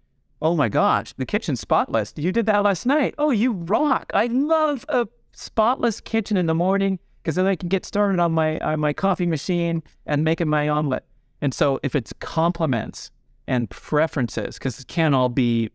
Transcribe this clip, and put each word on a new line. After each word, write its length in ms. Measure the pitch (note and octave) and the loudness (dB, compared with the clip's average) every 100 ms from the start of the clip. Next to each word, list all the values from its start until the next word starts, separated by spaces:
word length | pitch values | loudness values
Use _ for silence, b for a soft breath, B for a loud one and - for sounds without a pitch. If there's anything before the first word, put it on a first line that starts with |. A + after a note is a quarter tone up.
| _ _ _ _ | _ _ _ _
"Oh 160 | D#3+ E3+ | 0 2
my 140 | A#2 | 2
gosh, 440 | C3+ G3 A2 G#2 | 2 2 0 -2
the 120 | - B2+ | -8 -4
kitchen's 360 | D3+ - B2+ | -2 -2 -4
spotless. 520 | - E3 - A2+ G#2+ - | 0 0 2 -2 -2 -4
You 160 | E3+ | -2
did 140 | A3+ G#3+ | 0 0
that 180 | G#3 | 2
last 220 | G3+ F#3 A#3+ | 2 0 0
night. 300 | D4 A#3 - | 2 0 0
Oh, 140 | D4+ | 0
you 220 | A3 B3 | 2 0
rock. 580 | F#3+ E3 A3+ D4 F3+ - | -2 0 0 2 0 0
I 140 | G3 A#3+ | 0 2
love 580 | B3 D4+ D#4+ D#4 C#4 - | 0 2 2 2 -2 -2
a 180 | B3 A3+ _ _ | -2 -2 _ _
spotless 680 | - - - A3 C4+ A#3 - | -20 -4 0 2 2 -2 -2
kitchen 380 | - A3+ - G3 | -2 -2 0 0
in 80 | E3 | 2
the 80 | |
morning 460 | D#3+ F3+ G3 G3 F#3+ _ _ | 2 2 2 0 -2 _ _
'cause 120 | - D#3+ | -2 0
then 100 | F#3+ | 0
I 120 | F#3+ | 0
can 100 | F3 | -2
get 180 | F#3+ - | -2 -2
started 360 | G#3 G#3 F3 | 0 2 2
on 100 | E3+ | 2
my, 260 | D#3+ D#3 D#3 | 2 0 0
on 200 | D3+ D#3 | -2 0
my 140 | D3+ | 0
coffee 320 | D3 G3 F#3 F3 | 0 0 0 0
machine 580 | D#3 - F3 E3+ E3 b b - | -2 0 0 0 -2 b b -4
and 180 | D3 | 0
making 240 | D#3+ E3 D#3+ | 2 2 0
my 220 | D3+ D3 | 0 2
omelet." 340 | D3+ D3 B2 - _ _ _ | 0 0 -2 -6 _ _ _
And 120 | C#3+ | -4
so 240 | - D3 C3+ | 2 2 2
if 100 | C#3 | -2
it's 200 | C3+ - - | -2 -4 -10
compliments 920 | - D#3+ E3 - D#3 A#2 - - - _ _ _ - | -6 0 0 0 0 -2 -4 -12 -16 _ _ _ -4
and 220 | B2 A#2 | -2 -2
preferences, 880 | - - D3+ D#3+ C#3+ A#2+ - G#2 - | -8 -2 0 2 0 -2 -2 -6 -4
'cause 220 | A#2 - | -6 -6
it 80 | - | -6
can't 260 | F3 D#3+ | 0 2
all 140 | C3+ B2+ | 2 2
be 420 | A#2+ A#2+ A#2 A2 | 0 0 2 -2